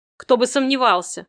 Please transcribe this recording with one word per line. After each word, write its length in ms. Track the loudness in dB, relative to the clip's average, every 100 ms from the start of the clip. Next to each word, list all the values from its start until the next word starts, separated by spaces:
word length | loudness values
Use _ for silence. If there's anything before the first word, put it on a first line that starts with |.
| _ -8
Кто 180 | 0 2
бы 100 | 2
сомневался». 800 | 0 0 2 2 0 -4 -14